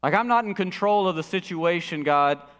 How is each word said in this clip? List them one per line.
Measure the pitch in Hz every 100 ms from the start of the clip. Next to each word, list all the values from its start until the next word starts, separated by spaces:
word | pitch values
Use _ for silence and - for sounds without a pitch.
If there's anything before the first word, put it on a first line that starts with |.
Like, | 139
"I'm | 185 240
not | 233
in | 220
control | 202 185 - 202 208 190
of | 160
the |
situation, | 156 190 - 170 165 175 - 156
God. | 147 147 143 143 - -